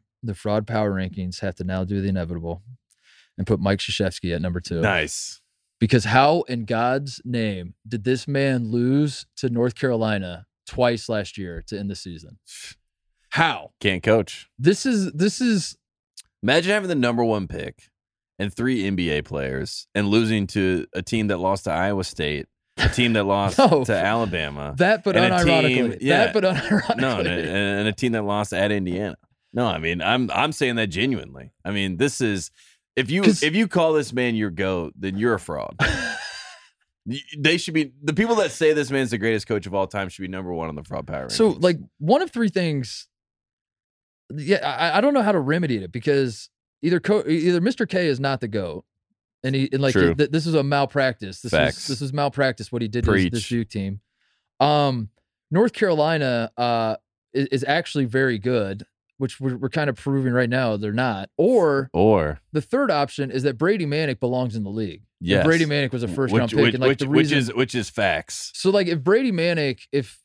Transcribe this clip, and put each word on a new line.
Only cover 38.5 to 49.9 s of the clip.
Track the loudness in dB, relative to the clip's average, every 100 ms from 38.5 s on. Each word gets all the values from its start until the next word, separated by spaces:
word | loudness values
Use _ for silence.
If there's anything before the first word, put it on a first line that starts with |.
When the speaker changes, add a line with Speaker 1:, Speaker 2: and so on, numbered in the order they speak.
Speaker 2:
say | 2 2
this | 2 2
man's | 0 -2
the | 0
greatest | 0 0 -2
coach | -4 -2
of |
all | -2 -2
time | -4 -6
should | -8
be | -10
number | -8 -8
one | -6 -6
on | -10
the |
fraud | -10 -10 -8
power | -8 -4
Speaker 1:
So, | 2 2
Speaker 2:
rankings. | 4
Speaker 1:
like, | 0 0 -8 -6
one | 2 2
of | 0
three | -2 -2
things. | 0 -2 -2 -6 -12 -18 _ _ _ _ _ _ _ _ _ _ _ -14
Yeah, | -6 0 0 0
I, | 0 2 4
I |
don't | 4
know | 4
how | 4
to | 2
remedy | 2 0 0 -2
it | -4
because | -4 2 2 2 -4 -16 _ _ _
either | 0 0
co-, | 2 0 2
e-, | 2 2
either | 2
Mister | 2 -2 -2
K | 0 0
is | 0
not | -2 -2
the | -4
goat, | -4 -6 -8 -14 _ _ _ _ _
and | -2
he, | 0 0
and, | 2
like, | 4